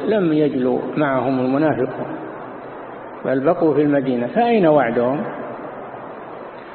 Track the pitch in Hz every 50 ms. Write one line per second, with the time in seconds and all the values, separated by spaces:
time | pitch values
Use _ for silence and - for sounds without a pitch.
0 | - - 220 214 185 160 151 151 151 139 127 127 127 127 123 127 - 127 - 147
1 | 151 139 135 131 120 135 135 127 127 127 135 143 160 151 135 117 127 131 - -
2 | - - - - - - - - - - - - - - - - - - - -
3 | - - - - - 131 131 135 135 160 175 175 170 156 135 143 151 147 143 143
4 | 127 131 123 120 120 123 - 220 240 233 233 214 175 156 151 147 123 113 117 120
5 | 120 127 139 156 220 - - - - - - - - - - - - - - -
6 | - - - - - - - - - - - - - -